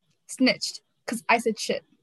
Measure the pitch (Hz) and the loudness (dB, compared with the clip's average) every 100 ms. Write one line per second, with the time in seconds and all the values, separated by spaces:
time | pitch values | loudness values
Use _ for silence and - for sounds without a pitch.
0 | _ _ - - 254 - - - _ _ | _ _ -14 2 2 2 -4 -10 _ _
1 | - 226 - 233 233 208 - - _ _ | -10 -8 2 2 2 -2 -4 -4 _ _